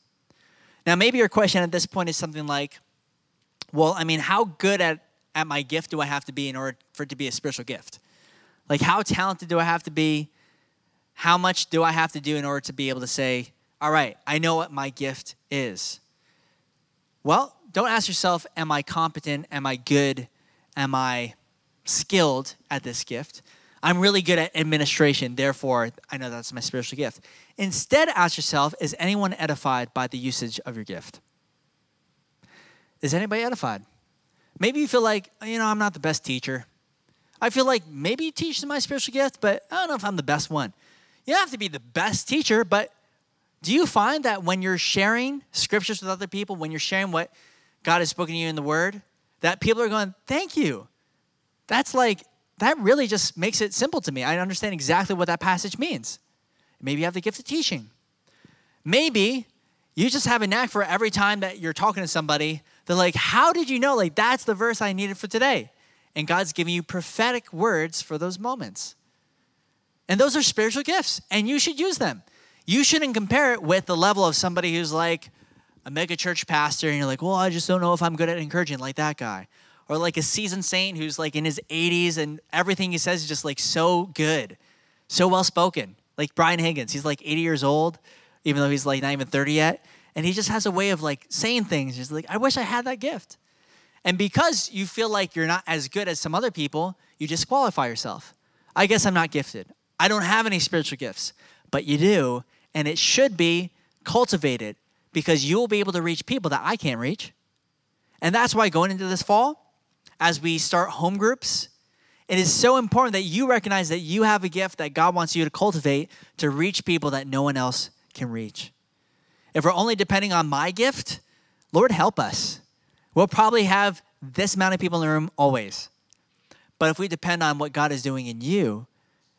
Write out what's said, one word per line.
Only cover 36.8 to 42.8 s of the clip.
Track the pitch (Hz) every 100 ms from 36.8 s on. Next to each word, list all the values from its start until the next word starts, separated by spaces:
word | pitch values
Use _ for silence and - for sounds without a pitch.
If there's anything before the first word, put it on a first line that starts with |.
| _ _ _ _ _ -
I | 233
feel | 247 262
like | 240 160
maybe | 143 160 262 320
teaching | - 330 277 285
my | 285
spiritual | - 277 -
gift, | 262 269 -
but | - 202 -
I |
don't | 339 349
know | 269
if |
I'm | 202 185
the |
best | 139 147 -
one." | 156 117 - _ _ _ _ -
You |
don't | 349
have | 359
to | 247
be | 202
the | 147
best | - 165 202 185 -
teacher, | 285 - 220
but | 185 202